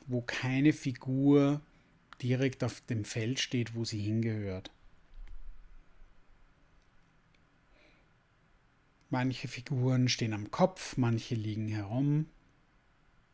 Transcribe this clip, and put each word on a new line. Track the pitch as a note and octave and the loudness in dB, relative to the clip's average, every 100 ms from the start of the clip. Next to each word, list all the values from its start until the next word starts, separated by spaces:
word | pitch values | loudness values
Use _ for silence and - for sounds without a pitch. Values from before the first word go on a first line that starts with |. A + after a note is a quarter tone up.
| - | -4
wo | B2 | -4
keine | A#2+ - B2+ C3 D3+ | -2 -4 0 4 4
Figur | D3 C#3 A#2+ C3+ C3 C#3 C#3+ C#3 D3 - - _ _ _ - | 4 -2 -6 -2 2 6 8 6 2 -4 -20 _ _ _ -6
direkt | B2 B2+ C3+ - | 0 2 2 0
auf | A#2+ - | -4 -4
dem | - A2+ G2+ | -4 -4 -4
Feld | A#2+ A2+ C3 | -2 -2 -2
steht, | - B2 A#2 A#2 | -2 0 -2 -4
wo | A2+ | -4
sie | G#2+ | -4
hingehört. | G#2 A2 A2+ G#2+ G2+ F#2 - - - - - - - - - - - - - - - - - - - _ _ - _ - _ _ _ _ _ _ _ - - _ _ _ _ _ _ _ _ _ _ _ _ | 0 0 0 -2 -4 -6 -10 -20 -20 -20 -20 -16 -12 -10 -10 -12 -16 -20 -20 -20 -20 -20 -20 -20 -20 _ _ -20 _ -20 _ _ _ _ _ _ _ -20 -20 _ _ _ _ _ _ _ _ _ _ _ _
Manche | B2+ F3+ B2 B2+ | 0 0 -2 -6
Figuren | - - C3 B2+ B2+ B2+ | -8 -4 0 2 4 2
stehen | - A2+ | 2 -2
am | G2+ G2+ | -4 -6
Kopf, | - F#3 - - - | 2 2 2 -6 0
manche | A#2+ A2+ - A2+ | 2 0 -2 -4
liegen | G#2+ G#2+ G#2+ | -2 -4 -2
herum. | G#2+ G2 B2 C#3+ D3 D3+ - _ _ _ _ _ _ _ _ _ | -4 -2 0 2 2 0 -8 _ _ _ _ _ _ _ _ _